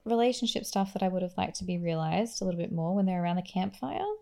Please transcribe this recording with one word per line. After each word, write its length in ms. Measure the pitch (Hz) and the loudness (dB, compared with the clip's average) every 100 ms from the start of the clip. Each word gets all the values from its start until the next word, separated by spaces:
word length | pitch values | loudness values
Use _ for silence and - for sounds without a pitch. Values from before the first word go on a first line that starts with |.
relationship 600 | 220 233 240 247 226 - - | 0 4 4 4 0 -2 -2
stuff 260 | 196 196 | 0 0
that 100 | - | 0
I 60 | 190 | 0
would 140 | 185 | 0
have 100 | 180 180 | -2 -2
liked 180 | 185 - | -4 -4
to 60 | |
be 140 | 185 175 | -4 -2
realised 640 | 170 160 160 170 226 - | 0 0 2 0 0 -2
a 20 | |
little 160 | 185 170 | -2 -2
bit 120 | 170 | -2
more 220 | 165 165 | -2 0
when 120 | 196 190 | 2 2
they're 160 | 180 | 2
around 140 | 175 175 | 0 0
the 60 | |
campfire. 640 | 180 185 190 - 262 - 415 427 | -2 -2 -2 -4 -4 -2 -2 -4